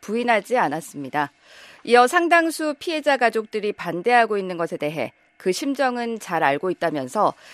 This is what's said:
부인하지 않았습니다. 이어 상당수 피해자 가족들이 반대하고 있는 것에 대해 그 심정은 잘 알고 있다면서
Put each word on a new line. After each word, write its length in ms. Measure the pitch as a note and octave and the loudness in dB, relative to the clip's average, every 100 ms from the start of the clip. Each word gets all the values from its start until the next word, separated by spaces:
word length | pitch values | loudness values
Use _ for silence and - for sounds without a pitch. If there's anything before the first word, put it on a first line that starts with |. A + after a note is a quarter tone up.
부인하지 560 | - A#3 A#3+ G#3+ - B3 | -6 -2 2 0 2 0
않았습니다. 760 | D#3+ D#3 - C#3+ C3+ D3 C#3+ _ _ - - - | 0 -2 -8 -12 -6 -4 -4 _ _ -20 -20 -10
이어 240 | - A#3+ B3+ | 4 6 6
상당수 680 | F4 E4+ E4+ E4 D4+ D4+ D4 | 4 4 4 2 -2 -4 -4
피해자 380 | F4 D#4 C#4+ C4 | -6 -2 0 2
가족들이 560 | A#3 A3+ G#3+ G#3+ G#3 | 2 0 -6 -6 -4
반대하고 640 | - F3 E3+ A#3 A#3+ A3+ G3+ | -6 -6 -2 2 4 4 0
있는 200 | F#3 E3+ | -4 -4
것에 200 | E3 E3 | -4 -4
대해 340 | D3 D#3 A2 _ _ _ | -4 -4 -6 _ _ _
그 140 | F#3 | -4
심정은 680 | F3+ C#4 C4+ B3+ A#3+ A#3 A3 | -2 -2 0 -2 -2 -6 -8
잘 220 | - D#3+ | -4 0
알고 300 | D3 C#3+ F#3 | 2 0 -2
있다면서 640 | F3 E3 D3 B2+ G#3+ F3 - - | -2 -4 -4 -4 0 0 -2 -16